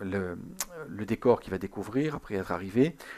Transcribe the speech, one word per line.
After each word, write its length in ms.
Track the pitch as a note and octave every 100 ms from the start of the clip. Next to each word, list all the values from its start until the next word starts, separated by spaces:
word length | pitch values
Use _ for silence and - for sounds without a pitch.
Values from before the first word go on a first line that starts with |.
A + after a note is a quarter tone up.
le, 360 | G2 G2 F2+ F2 - - - E3 D3+
le 160 | E2+ D3
décor 340 | A2 B2+ A2+
qu'il 120 | -
va 80 | F#2
découvrir 560 | F#2+ - G2 A#2+ D3+ D3
après 200 | - G2+
être 160 | F#2
arrivé. 460 | F2+ F#2+ G#2+ D3 - -